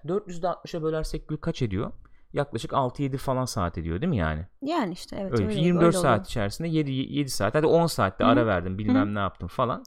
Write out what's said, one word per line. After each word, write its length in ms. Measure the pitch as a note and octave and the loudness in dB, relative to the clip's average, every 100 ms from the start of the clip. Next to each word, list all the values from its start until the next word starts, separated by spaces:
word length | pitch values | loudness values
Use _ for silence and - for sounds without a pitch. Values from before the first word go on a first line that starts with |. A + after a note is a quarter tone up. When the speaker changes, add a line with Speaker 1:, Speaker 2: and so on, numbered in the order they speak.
| C#3+ | -4
Speaker 1:
Dört 200 | F#3+ F#3+ | -4 -4
yüz 140 | E3+ | -4
de 60 | F3+ | -4
altmışa 340 | E3 - F3 | -4 -6 -4
bölersek 480 | D#3 D#3 D#3 D3+ - | -2 -2 -4 -6 -6
bir 60 | D3+ | -4
kaç 260 | - - | -4 -2
ediyor? 300 | A#2+ F#2 - - - - - | -2 -2 -4 -8 -16 -20 -8
Yaklaşık 400 | - C#3+ - D#3 | -4 -4 -4 -2
altı 300 | B2 B2+ - | 0 0 -2
yedi 140 | C#3+ C3 | -4 -2
falan 260 | - B2+ | -2 -2
saat 340 | B2+ - F2 F2+ | -2 -2 -2 -2
ediyor 220 | D#2+ E2 | -4 -2
değil 100 | D#3+ | 0
mi 60 | B2+ | 0
yani? 300 | D#2+ D#2 F2+ - | 0 -2 -6 -10
Speaker 2:
Yani 300 | C4+ E4+ G3+ | -4 -2 -2
işte 240 | F#3 - - | -6 -10 -8
evet, 120 | G3 | -2
Speaker 1:
Öyle 100 | G#3+ | 0
bir 60 | G#3 | 0
Speaker 2:
öyle, 60 | |
Speaker 1:
şey. 100 | G#3+ | 2
Yirmi 120 | E3 F3 | 2 6
dört 60 | E3+ | 6
Speaker 2:
öyle 120 | E3+ | 4
oluyor. 160 | C#3+ A2 | 4 2
Speaker 1:
saat 100 | F#2+ | 0
içerisinde 420 | B2 G2+ - E3 | -2 -2 -2 -2
yedi, 240 | D#3 C#3+ | 0 0
yedi 380 | C3 C3+ C#3 C#3 | -2 -2 -2 -2
saat. 240 | - G2+ | 0 2
Hadi 120 | - D3+ | 4 4
on 200 | E3 E3+ | 4 4
saatte 380 | - G2 - | 2 0 2
Speaker 2:
Hı 40 | G2+ | 4
hı. 40 | |
Speaker 1:
ara 140 | C4 A2+ | 4 4
verdin, 320 | F#2 F2 F#2 | 2 0 -2
bilmem 280 | G#2+ C4 - | 2 2 2
Speaker 2:
Hı 40 | |
hı. 40 | |
Speaker 1:
ne 40 | G#2 | 0
yaptın 280 | G2 - - | -2 -4 -8
falan. 360 | - A#2+ E3+ | -2 -2 -2